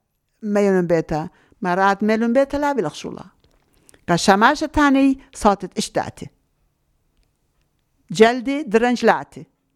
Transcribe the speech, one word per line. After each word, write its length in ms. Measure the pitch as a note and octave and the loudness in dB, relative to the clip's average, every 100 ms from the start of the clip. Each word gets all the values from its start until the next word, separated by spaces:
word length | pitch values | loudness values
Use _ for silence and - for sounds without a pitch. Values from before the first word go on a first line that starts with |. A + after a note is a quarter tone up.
| _ _ _ _ G#3+ | _ _ _ _ -4
مەیونم 340 | G3+ G3+ F#3+ E3+ | 0 2 2 0
بێتە. 300 | E3 D#3+ D#3 E3+ - _ _ | -2 -2 -6 -8 -14 _ _
مەرات 360 | F3+ F3+ G3 G3 G#3+ | -4 0 0 0 0
مێلون 240 | A3 A#3 B3 | 0 0 0
بێتە 200 | C#4 C#4+ | 0 -2
لاوی 220 | C#4+ C#4+ D#3 | -4 -2 -4
لە 40 | - | -8
خشوڵە. 300 | - - - _ _ _ _ _ _ _ - | -14 -14 -18 _ _ _ _ _ _ _ -4
کە 80 | E3+ - | 0 4
شەماشە 420 | G3 A#3 D4+ D4+ D#4 | 4 4 2 -2 0
تانەی 340 | C#4+ C4+ C#4 C4+ - - | 2 4 2 0 -8 -2
ساتت 300 | G#3+ F#3+ F3+ - | 0 0 -4 -8
ئشتاتی. 480 | - - - - - - _ _ _ _ _ _ _ _ _ _ _ _ _ _ _ _ _ D#3+ | -6 -6 -6 -10 -20 -20 _ _ _ _ _ _ _ _ _ _ _ _ _ _ _ _ _ 4
جەلدی 400 | A3 B3+ A3+ C#4 D#4 | 4 4 -4 -6 -2
درەنج 280 | A3 A#3+ A#3+ A3+ | 0 0 0 0
لاتی. 340 | D#3+ D3 - D3+ _ _ | 0 -4 -16 -20 _ _